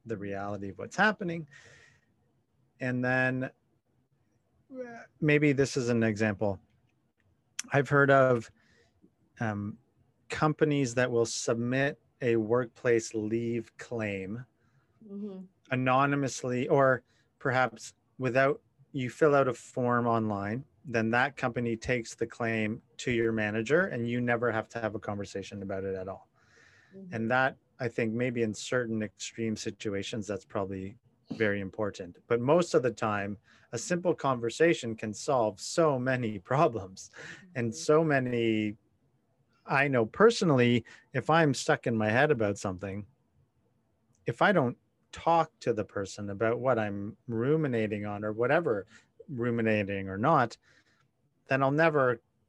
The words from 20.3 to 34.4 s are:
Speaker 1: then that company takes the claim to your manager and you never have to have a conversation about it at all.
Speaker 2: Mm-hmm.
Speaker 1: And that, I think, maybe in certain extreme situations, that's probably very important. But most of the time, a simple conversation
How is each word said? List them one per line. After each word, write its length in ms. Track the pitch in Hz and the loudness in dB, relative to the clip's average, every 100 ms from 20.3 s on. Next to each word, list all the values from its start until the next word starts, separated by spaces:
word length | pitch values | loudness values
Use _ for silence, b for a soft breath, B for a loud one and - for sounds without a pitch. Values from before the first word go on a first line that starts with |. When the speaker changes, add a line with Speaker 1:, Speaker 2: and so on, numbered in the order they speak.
| 101 101 120 - _ - | -2 -4 -6 -10 _ -4
Speaker 1:
then 260 | 117 113 | -2 0
that 240 | 120 139 - | 2 0 -2
company 400 | 131 120 117 113 | -4 -2 -4 -4
takes 400 | - 127 113 - | -2 -2 -4 -6
the 100 | 113 | -6
claim 560 | - 113 113 107 117 - - | -4 -2 -2 -2 -4 -12 -10
to 140 | - | -4
your 200 | 117 113 | 0 0
manager 560 | 113 107 110 113 160 196 | 0 -2 -2 0 2 0
and 220 | 120 117 | -4 -4
you 120 | 120 | -2
never 300 | 120 120 120 | 0 0 0
have 180 | 110 110 | -2 -4
to 100 | 117 | -4
have 160 | 110 107 | -6 -6
a 40 | |
conversation 600 | - 101 98 101 95 101 | -6 -8 -8 -10 -10 -10
about 220 | 98 98 | -8 -6
it 120 | 98 95 | -6 -6
at 120 | 92 | -8
all. 220 | 95 _ _ b b b b b 190 | -12 _ _ b b b b b -20
Speaker 2:
Mm-hmm. 180 | 190 | -10
Speaker 1:
And 180 | 113 113 | -6 0
that, 260 | 127 131 - _ - | 2 0 -2 _ -6
I 80 | 123 | -4
think, 240 | - 113 | -2 -2
maybe 300 | 113 127 120 | 0 -2 0
in 100 | 113 | -2
certain 500 | 104 - 127 117 110 | -4 -4 -2 -2 -4
extreme 520 | 107 - - - 113 107 | -6 -8 -12 -6 -4 -4
situations, 720 | 113 95 110 98 101 113 101 | -6 -8 -6 -6 -6 -8 -6
that's 180 | 98 - | -8 -6
probably 520 | 107 98 95 95 - _ _ - - | -6 -6 -6 -10 -14 _ _ -12 -2
very 240 | 110 101 | 0 -2
important. 580 | 95 - 104 - 90 - - | -4 -6 -6 -6 -14 -12 -2
But 120 | 120 | 0
most 340 | 123 170 170 | 4 2 4
of 100 | 165 | 2
the 80 | 127 | 0
time, 460 | 110 113 104 101 101 b b b | 0 -2 0 -2 -8 b b b
a 40 | 120 | -8
simple 380 | - 175 180 - | -4 -2 0 0
conversation 800 | 139 123 | 0 -2